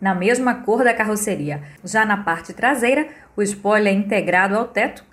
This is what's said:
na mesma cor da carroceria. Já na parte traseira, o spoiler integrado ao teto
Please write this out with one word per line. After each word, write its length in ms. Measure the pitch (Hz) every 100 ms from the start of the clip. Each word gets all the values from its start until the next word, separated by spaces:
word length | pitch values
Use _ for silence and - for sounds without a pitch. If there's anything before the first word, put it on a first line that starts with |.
na 140 | 196
mesma 400 | 180 190 247 247
cor 300 | - - 233
da 100 | 247
carroceria. 680 | 226 214 202 214 160 147 147 - -
Já 220 | 180 220
na 120 | 214 202
parte 360 | 185 165 -
traseira, 560 | - 247 269 240 269 208 - - -
o 60 |
spoiler 500 | 202 202 202 214 202
integrado 640 | 196 202 208 165 180 196 208
ao 120 | 240
teto 360 | 202 269 - -